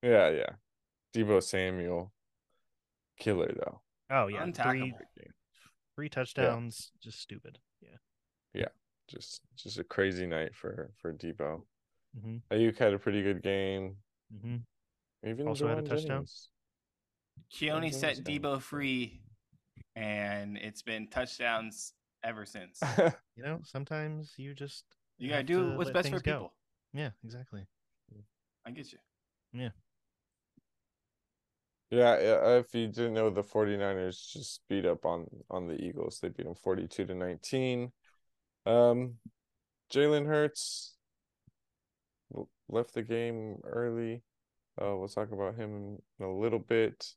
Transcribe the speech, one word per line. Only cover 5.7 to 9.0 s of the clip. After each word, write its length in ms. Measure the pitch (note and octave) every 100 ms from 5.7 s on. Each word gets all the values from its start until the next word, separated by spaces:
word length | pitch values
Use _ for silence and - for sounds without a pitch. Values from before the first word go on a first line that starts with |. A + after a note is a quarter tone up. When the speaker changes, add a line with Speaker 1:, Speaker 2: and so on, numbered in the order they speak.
| _ _ -
Speaker 2:
three 140 | D3
touchdowns, 840 | - B2+ - B2 A#2 A#2 A2 - _
just 180 | - -
stupid. 380 | - G#2 - - _ _
Yeah. 160 | - - _ _ _ _ _
Speaker 1:
Yeah, 140 | - - _ _ _